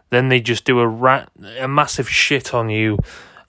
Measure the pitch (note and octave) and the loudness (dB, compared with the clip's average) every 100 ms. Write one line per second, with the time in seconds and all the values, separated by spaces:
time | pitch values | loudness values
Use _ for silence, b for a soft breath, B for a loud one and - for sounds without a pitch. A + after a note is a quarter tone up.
0 | _ B2 C3 B2+ A2+ A2+ - B2 A#2 A2+ | _ 0 2 2 0 -2 2 2 2 2
1 | B2+ C3 - - G2+ A#2 C3 C#3+ C#3+ - | 2 2 -2 -18 -18 -10 -2 0 0 -2
2 | B2 - - C#3 B2+ B2 A2+ G#2+ A2 G#2 | -2 0 0 0 -2 -2 -2 0 0 -2
3 | B B B B | B B B B